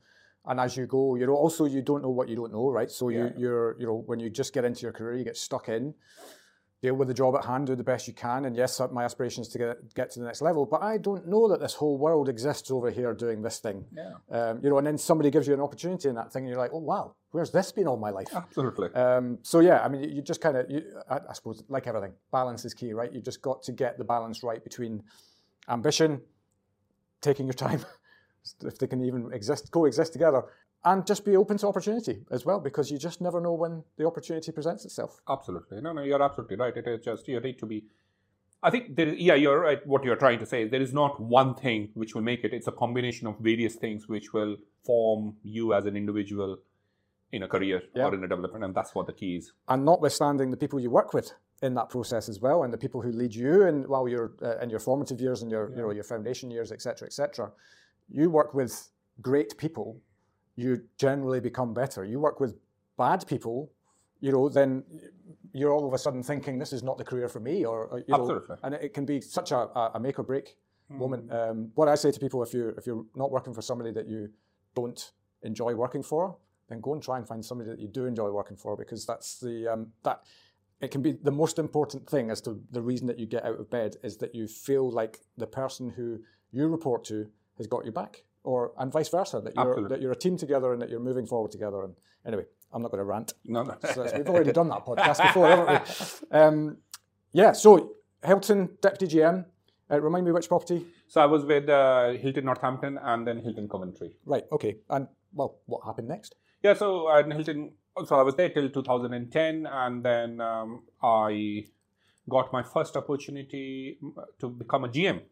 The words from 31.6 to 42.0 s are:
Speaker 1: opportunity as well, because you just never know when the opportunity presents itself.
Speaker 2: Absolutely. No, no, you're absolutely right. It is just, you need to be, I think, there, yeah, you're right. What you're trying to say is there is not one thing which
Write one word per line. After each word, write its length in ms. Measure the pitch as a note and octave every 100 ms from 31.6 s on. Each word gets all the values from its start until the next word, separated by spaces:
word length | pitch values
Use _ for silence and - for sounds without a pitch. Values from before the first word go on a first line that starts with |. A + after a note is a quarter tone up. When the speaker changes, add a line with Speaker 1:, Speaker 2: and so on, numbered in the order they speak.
| G3+
Speaker 1:
opportunity 580 | F#3+ F#3+ A3+ A3+ G#2 -
as 140 | B2+
well, 160 | D#3+ G3
because 300 | D#3+ - C#3
you 80 | C#3+
just 220 | D#3 E3
never 180 | F3+ F3
know 140 | E3+
when 300 | E3+ E3 E3+ D3+ -
the 100 | D#3
opportunity 460 | E3 - E3 D#3+
presents 320 | D#3+ D3+ G3+
itself. 380 | - - A#2 - -
Speaker 2:
Absolutely. 520 | C3+ - F2+ - G2+
No, 120 | D3+
no, 80 | D#3+
you're 200 | C#3 C#3
absolutely 340 | C#3 - A2+ G2
right. 200 | B2 A#2
It 100 | A#2
is 160 | A2+
just, 240 | A#2+ A2 -
you 140 | D3+
need 180 | C3 B2
to 60 | A2
be, 180 | G#2+ G#2+ _ _ _ _ _ _ _
I 60 | F3
think, 240 | B3 -
there, 140 | C#3 D#3+
yeah, 200 | - F3
you're 260 | D3 D3 C#3+
right. 260 | E3+ C3 C#3+
What 180 | C3+
you're 120 | B2 A2
trying 240 | C3+ A#2
to 60 | A2+
say 180 | B2+
is 60 | A2
there 120 | C3
is 100 | C3+
not 260 | C#3 C#3+ -
one 360 | A2+ B2 C3+
thing 340 | B2 C3 A2 G#2
which 200 | A2